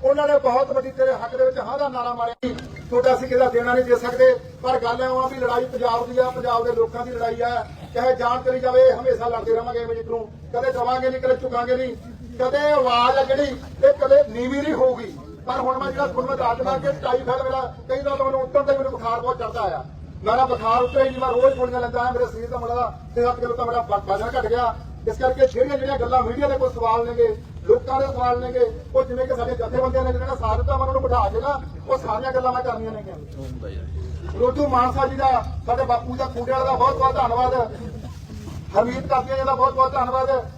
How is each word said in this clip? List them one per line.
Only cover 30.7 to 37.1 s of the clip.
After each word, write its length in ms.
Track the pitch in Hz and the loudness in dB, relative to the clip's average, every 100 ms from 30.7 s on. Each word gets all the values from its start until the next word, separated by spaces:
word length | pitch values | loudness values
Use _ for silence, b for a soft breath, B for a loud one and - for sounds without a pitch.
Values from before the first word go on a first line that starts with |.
ਮੈਂ 80 | 269 | 0
ਉਹਨਾਂ 120 | 262 | 0
ਨੂੰ 100 | 262 | 0
ਬਿਠਾ 260 | 247 240 202 | 2 2 2
ਕੇ 120 | 220 | 0
ਨਾ 200 | 262 277 277 - - | -2 -4 -6 -14 -4
ਉਹ 100 | 262 | -2
ਸਾਰੀਆਂ 340 | 247 214 254 | -2 -4 -2
ਗੱਲਾਂ 200 | 254 254 | 0 0
ਮੈਂ 100 | 247 | -2
ਕਰਨੀਆਂ 300 | 254 226 220 | -4 -4 -6
ਨੇਗੀਆਂ। 240 | 214 190 175 - 139 131 127 - - - - - - - - | -10 -12 -14 -14 -12 -12 -10 -10 -10 -8 -8 -8 -8 -8 0
ਰੋਜੂ 260 | 247 277 294 | 0 2 2
ਮਾਨਸਾ 380 | 254 254 269 269 | 4 2 2 -2
ਜੀ 100 | 269 | 2
ਦਾ, 280 | 269 247 214 - - | 2 2 0 -8 -4
ਸਾਡੇ 180 | 247 | -2
ਬਾਪੂ 320 | 262 240 240 247 | 2 0 -2 -6
ਦਾ, 80 | 262 | -6
ਖੂੰਡੇ 260 | 233 240 | -6 -2
ਵਾਲੇ 120 | 262 | 0
ਦਾ 80 | 262 | 0
ਬਹੁਤ 240 | 254 254 262 | 2 2 4
ਬਹੁਤ 180 | 262 | 0